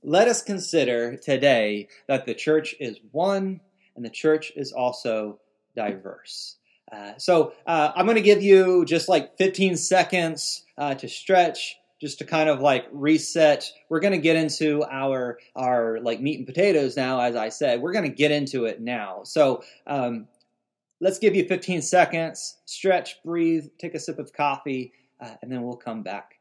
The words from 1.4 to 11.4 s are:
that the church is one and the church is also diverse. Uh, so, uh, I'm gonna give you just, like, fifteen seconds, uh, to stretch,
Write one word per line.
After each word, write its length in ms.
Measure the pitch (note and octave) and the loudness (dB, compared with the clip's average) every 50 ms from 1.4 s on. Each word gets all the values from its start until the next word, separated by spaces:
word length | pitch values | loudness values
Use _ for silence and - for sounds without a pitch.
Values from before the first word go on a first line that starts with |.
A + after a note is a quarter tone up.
| C3 C#3+ C3 A#2 G#2+ G#2+ G#2 G#2 G2+ _ - - _ | 4 4 4 4 2 0 -2 -6 -8 _ -20 -20 _
that 180 | - C#3 C3 C3 | -2 -2 -2 -2
the 100 | B2+ A2 | -6 -8
church 420 | - - D#3 D#3 D#3 D3+ - - - | -6 0 2 2 2 0 -2 -10 -10
is 220 | C#3+ A#2+ G#2+ - _ - | -10 -10 -10 -12 _ -10
one 500 | - D3 F3 G3 G3 G3 F#3+ F#3+ F#3+ E3 _ _ _ _ _ _ _ | -4 -2 0 0 0 -2 -2 -4 -8 -10 _ _ _ _ _ _ _
and 80 | - A#2+ | -14 -14
the 60 | A2+ | -12
church 420 | - - - D#3 D#3 D#3 D#3 - - | -12 -2 2 2 2 2 0 -8 -10
is 160 | - C#3 - | -10 -10 -8
also 720 | - B2+ B2 B2 B2 - - B2 A2 A2 G#2+ G#2 G2+ _ _ _ _ _ _ _ _ | -6 -4 -4 -2 -4 -4 -6 -4 -4 -4 -4 -6 -10 _ _ _ _ _ _ _ _
diverse. 840 | A#2 A2 G#2 G2 F#2+ F#2+ F#2+ F2+ - _ - - - - - - _ _ _ _ _ _ - | -6 -6 -6 -6 -8 -12 -16 -16 -16 _ -18 -18 -16 -16 -18 -20 _ _ _ _ _ _ -20
Uh, 220 | - G#2 G2+ G2+ G#2+ A#2+ | -18 -16 -16 -16 -14 -8
so, 340 | - - F3+ E3 D3+ D#3 - - _ | 0 2 4 4 2 0 -4 -14 _
uh, 240 | - E3+ D#3+ D3+ D3+ - | -2 0 0 0 0 0
I'm 100 | F3 F#3 | 0 0
gonna 140 | G#3 A#3 A3 | 2 2 4
give 200 | F#3+ G3+ G#3 G3+ | 6 6 6 6
you 440 | G3 G3+ G3 F#3+ F#3+ F3+ F#3 F3+ E3 | 8 8 8 8 8 6 4 4 4
just, 240 | C#3+ D#3+ E3 E3 - | 2 0 -2 2 2
like, 280 | F#3 D#3+ - - _ | 2 2 2 -2 _
fifteen 400 | _ F#3+ F#3+ F#3+ - G3 F#3 F3 | _ 0 0 2 2 0 0 2
seconds, 880 | D#3 - - F#3 F#3 E3+ - - F3+ E3+ E3 D#3+ D#3 - - - - _ _ _ - | 0 0 2 2 2 2 2 0 -2 0 -2 -4 -6 -6 -8 -8 -8 _ _ _ -6
uh, 160 | D3 C#3+ C3+ | -4 -4 -4
to 140 | C3+ - B2 | -6 -8 -14
stretch, 680 | - - - - F#3+ F3+ | -14 -12 0 4 4 6